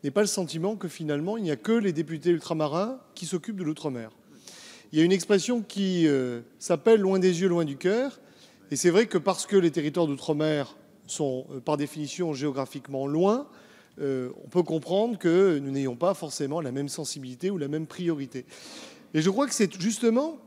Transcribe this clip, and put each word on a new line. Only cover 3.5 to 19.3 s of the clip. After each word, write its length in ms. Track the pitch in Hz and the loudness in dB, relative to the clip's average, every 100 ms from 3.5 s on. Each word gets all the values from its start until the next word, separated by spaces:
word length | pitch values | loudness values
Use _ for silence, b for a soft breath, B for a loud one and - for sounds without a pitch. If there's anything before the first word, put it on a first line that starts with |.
| 202 | -6
de 40 | |
l'outre-mer. 480 | 156 156 156 123 110 _ _ B B B B B B | -6 -4 -6 -6 -10 _ _ B B B B B B
Il 60 | 151 | 4
y 40 | |
a 40 | 170 | 6
une 60 | |
expression 500 | 190 - 202 196 240 | 4 4 2 4 -2
qui, 460 | 202 196 196 180 160 | -2 -2 0 4 4
euh, 340 | 139 127 120 117 _ | 4 0 -6 -10 _
s'appelle « 440 | - 170 - 226 | -2 2 6 6
loin 180 | 190 190 | 6 4
des 220 | 185 170 | 4 4
yeux, 80 | 185 | 2
loin 160 | 170 160 | 2 0
du 120 | 139 | 0
cœur ». 420 | 180 220 269 - B B B B - | 0 0 -2 -6 B B B B -8
Et 40 | 139 | 2
c'est 140 | 175 | 4
vrai 160 | 175 233 | 6 4
que 120 | 180 | 2
parce 280 | 190 185 - | 0 -2 2
que 120 | 202 | 4
les 140 | 170 | 4
territoires 360 | 151 147 160 160 | 2 -2 0 0
d'outre-mer 680 | 139 - 147 156 151 139 - - - - | 0 -2 0 2 0 -4 -10 -20 -20 -14
sont, 400 | - 143 127 - | -4 -2 -4 -8
euh, 80 | 135 | -10
par 180 | 120 151 | -4 -2
définition 560 | 143 151 147 - 175 | -2 -6 -8 -4 -4
géographiquement 720 | 139 147 135 131 143 123 135 139 | -2 -4 -4 -6 -8 -8 -6 -2
loin, 420 | 151 190 240 294 B B B B - | 2 2 2 -4 B B B B -8
euh, 300 | 143 135 127 - - | -4 -4 -6 -12 -4
on 20 | |
peut 160 | 175 | -2
comprendre 540 | 170 160 - 190 233 208 | 0 -2 0 0 0 0
que 420 | 175 175 196 151 | 2 4 4 2
nous 120 | 139 | -2
n'ayons 240 | 139 135 120 | -2 -4 0
pas 180 | 175 | -2
forcément 480 | 185 156 - 139 160 | 0 -6 -6 -4 -4
la 100 | 143 | -4
même 180 | 131 143 | -4 -6
sensibilité 600 | 151 147 147 131 123 180 | -6 -8 -8 -12 -6 -4
ou 80 | 196 | -2
la 100 | 139 | -4
même 200 | 156 156 | -4 -6
priorité. 580 | - 175 151 135 131 - B B B B B B | -4 -2 -2 -4 -10 -12 B B B B B B
Et 80 | 156 | 2
je 80 | |
crois 180 | 165 | 2